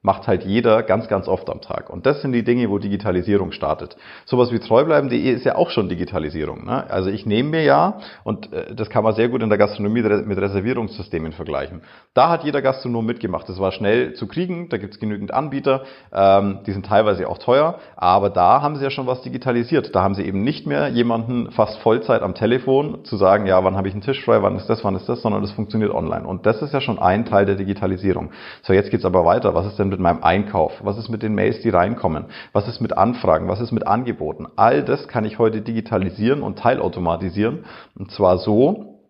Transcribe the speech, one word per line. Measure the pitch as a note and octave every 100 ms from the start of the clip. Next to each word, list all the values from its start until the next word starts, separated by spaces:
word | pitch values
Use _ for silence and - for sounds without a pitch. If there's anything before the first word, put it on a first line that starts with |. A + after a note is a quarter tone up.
| G2+
macht | F#2 -
halt | F#2+
jeder | F#2+ G#2+ A#2 A2
ganz, | A2 G2+ -
ganz | G2 -
oft | F#2+ -
am | -
Tag. | - - -
Und | F2+ C3
das | D3
sind | D3
die | A#2+
Dinge, | A2+ B2+ A#2
wo | G2+
Digitalisierung | G2+ G2+ - F2+ F2 G2+ F2
startet. | - D2 D2 D2 - - - -
Sowas | B2+ A#2+
wie | A#2
treubleiben | - A2+ D#3 D3 C#3
punkt | A#2+
de | A#2+
ist | A#2+ B2+
ja | -
auch | E3+
schon | - G2+
Digitalisierung, | E2+ F2+ E2+ D2+ D#2 D2 - -
ne? | C3 -
Also | F#2+ F#2+
ich | G#2 -
nehme | G#2+ D3
mir | D#3+
ja, | D3 C#3+ F3 G#3 - - -
und, | G#2 -
äh, | E2+ - A#2
das | A2
kann | A#2+ G#2+
man | G#2
sehr | A#2+
gut | B2
in | A2+
der | G2+
Gastronomie | G2+ - G#2 A#2
mit | G#2+
Re-, | G2+
mit | G#2+ F#2+
Reservierungssystemen | G2 G2 G#2 B2 A2 - F#2+ E2 D#2+
vergleichen. | D#2 E2 C#2+ C#2 F2+ - - _
Da | - D3+
hat | E3+
jeder | D3 C#3+
Gastronom | C3+ C3 B2+ A#2 A2+
mitgemacht. | A#2+ G#2 E2 -
Das | F#2
war | F#2+
schnell | - G2+ A#2 B2+
zu | - G#2+
kriegen, | D#3+ F3+ F3 E3+
da | A2
gibt's | G2 -
genügend | G#2+ G#2 -
Anbieter, | - D3+ C#3 C3+ C3+ C3 - -
ähm, | - G2 G2 G2+ G2 -
die |
sind | G2 F#2
teilweise | G#2 A2 F2+ F2
auch | -
teuer, | - C3 D#3 F3+ - -
aber | F2+ G2 G2
da | F2+ F2 C3
haben | D3 D3
sie |
ja | C3+
schon | - B2+
was | B2+
digitalisiert. | - B2+ C3 A#2+ A#2 D#3+ - F#2
Da |
haben | G2 G2
sie |
eben | F#2+ F#2+
nicht | A2+ D3 -
mehr | C#3+ C#3+
jemanden | A#2+ A#2 A#2 A2+ B2 -
fast | - G#2 -
Vollzeit | A#2 A2+ - A#2
am | F#2 -
Telefon | A2+ B2+ B2+ C3+ C#3+ G#2+ -
zu | G2+
sagen, | F#2+ G#2 A#2+
„Ja, | F#2
wann | F#2 F#2+
habe | F#2+
ich |
einen | G2+
Tisch | A#2 C3+
frei, | - A2+
wann | G2 G2
ist | -
das, | A2+
wann | G2+ G2
ist | -
das“, | A#2+
sondern | A2 G#2
das | G2
funktioniert | G#2+ G#2 A2+ G#2+
online. | - D#2+ D#2+ -
Und | F#2 G#2
das | A2+
ist | D3
ja | C#3
schon | - G2+
ein | F2+ G2+
Teil | A#2 G2+ G2
der | G2
Digitalisierung. | G2 G2 F#2+ F#2 F#2+ F2 E2 - - -
So, | -
jetzt | F#2+ G2+
geht's | F2 F#2+
aber | F2+
weiter. | E2 A2 G#2+ E2+
Was | G2
ist | -
denn, | G2
mit | F#2+
meinem | F2 E2
Einkauf? | E2 F#2+ G2+ F2+ D#2 -
Was | G2+ G#2
ist | A2
mit | A2
den | G#2+
Mails, | G#2 G#2 -
die | A2+
reinkommen? | F#2 F#2 A#2 F#2+ D#2 - - -
Was | G#2 G#2
ist | -
mit | A2+ -
Anfragen? | G#2 A#2+ - D#2+ F2+
Was | F#2+
ist | A#2
mit | A2+ -
Angeboten? | A2 B2+ G#2 D#2 - - -
All | A2 C#3+
das | C3+ C3+ -
kann | B2
ich | G#2+ -
heute | A2+ G#2+
digitalisieren | A2 A2+ A2 G#2 F#2+ F2 A2 C#3+
und | G#2 G2+
teilautomatisieren. | A#2+ C3 F#2 F#2 E2+ E2 F#2 F#2+ G#2+ D#3+ - - - -
Und | G2
zwar | - F#2+ F#2
so | - G#2+ C#3+ G#3+ - -